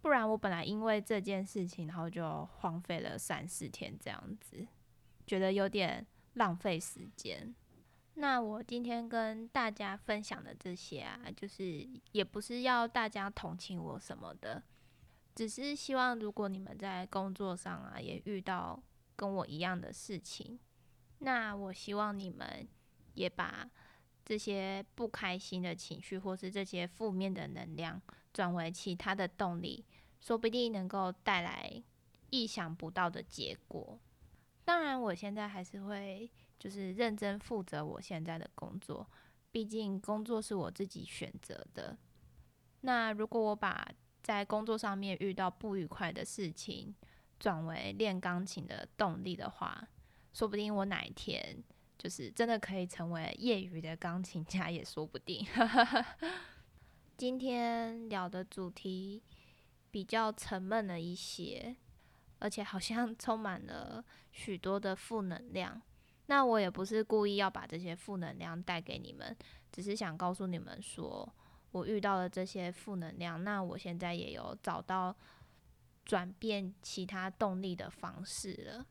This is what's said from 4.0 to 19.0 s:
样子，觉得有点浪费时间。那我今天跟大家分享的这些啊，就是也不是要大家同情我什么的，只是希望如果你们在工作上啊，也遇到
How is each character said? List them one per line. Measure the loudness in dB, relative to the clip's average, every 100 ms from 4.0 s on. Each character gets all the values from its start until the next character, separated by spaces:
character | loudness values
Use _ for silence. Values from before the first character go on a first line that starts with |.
| -8
样 | -8 -8 -10
子， | -10 -12 -12 -12 -20 -20 -20 -20 0
觉 | 4
得 | 6
有 | 6 4
点 | 4 2 0 -6 -16 -14
浪 | 2 4 4
费 | 2 0
时 | -2 -8 -12 -10
间。 | -6 -6 -8 -12 -20 -20 -20 -20 _
那 | 0 2 4
我 | 2 -4
今 | -4 -4
天 | 0 -2 0
跟 | 0 0 -2 -2
大 | 2 2
家 | 0 -4 -4
分 | 0 0
享 | 0 -6
的 | -6
这 | -8 -6 -6
些 | -6 -8
啊， | -6 -8 -10 -8
就 | -8
是 | -4 -2 -2 -6 -12 0
也 | 4
不 | 4 2
是 | -4 2
要 | 6 6 6
大 | 4 2
家 | 0 -2
同 | -2 -4 -4
情 | -4 -4
我 | -4 -6
什 | -8 -10
么 | -10 -8
的， | -6 -6 -8 -20 -20 -20 -20 -20 _
只 | -4 -4
是 | -2 -2 -2
希 | 0 4
望 | 4 2
如 | -2
果 | 0 0
你 | -2
们 | -6 -6
在 | -4 -4 -2
工 | 0 0
作 | 0 -2 -2
上 | -4 -6
啊， | -8 -8
也 | -6 -6 -4
遇 | -2
到 | 0 0 -2 -6 -12 -20